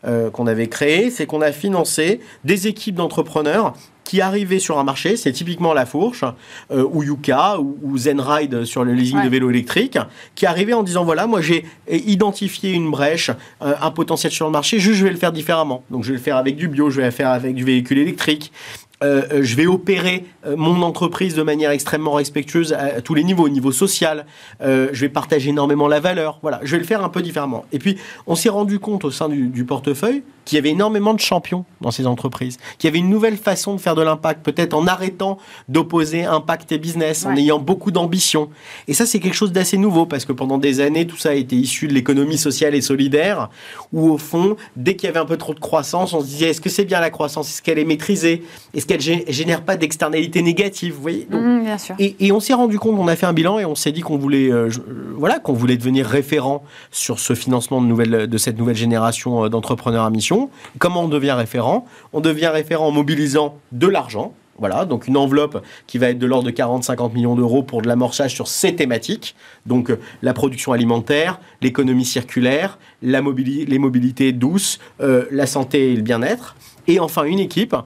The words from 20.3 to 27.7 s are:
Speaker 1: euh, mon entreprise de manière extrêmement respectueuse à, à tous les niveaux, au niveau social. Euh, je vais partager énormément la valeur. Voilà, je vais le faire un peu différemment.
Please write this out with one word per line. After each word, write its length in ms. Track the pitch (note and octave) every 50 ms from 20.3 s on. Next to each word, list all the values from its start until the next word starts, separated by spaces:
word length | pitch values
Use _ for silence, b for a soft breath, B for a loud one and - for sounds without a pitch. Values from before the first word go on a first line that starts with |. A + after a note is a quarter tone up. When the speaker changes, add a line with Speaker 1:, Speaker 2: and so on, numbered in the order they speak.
| B B -
Speaker 1:
euh, 120 | - C#3+
mon 240 | E3 D3+ E3 F3 F3+
entreprise 520 | F3 E3+ D3+ - F3 E3+ F3 - F#3+ F#3 D#3+
de 80 | D#3
manière 300 | D#3 D#3 D3 D3+ D#3 D3
extrêmement 400 | D3 C#3 - - - D3 D#3 D3+ D3
respectueuse 600 | D3 C#3+ C#3+ - D3+ C#3 D3 - E3+ E3 D3+ D#3
à, 60 | C#3 C#3+ C#3 C#3
à 40 | A#2+
tous 120 | A#2+ - E3+
les 100 | C#3+ E3
niveaux, 220 | F3+ F#3+ E3+ E3
au 40 | D3
niveau 220 | C#3+ C3+ B2 C3+
social. 540 | C3 - G3 F#3+ - - F3 D#3+ D#3 D3+ D3 B B B B B B -
Euh, 280 | - C3+ C3+ C3 C3 C3+
je 80 | C#3+ A#2
vais 80 | C#3 C#3
partager 420 | C#3+ D3 C3+ - D#3+ D3 C3 C#3+
énormément 360 | C#3+ D3 C#3+ C#3+ D3 D3 D3
la 140 | D3 D3+ D3+
valeur. 380 | D3+ F#3 F#3 F3 D#3 D#3 D3+ -
Voilà, 180 | - D#3 C3 - -
je 80 | C3+ D#3+
vais 60 | E3+
le 40 | E3+
faire 180 | - A3 G#3
un 60 | F#3+
peu 140 | F3 E3+ F3+
différemment. 420 | F3 E3+ D3 D#3 C#3+ C3+ A#2+ G#2+ - -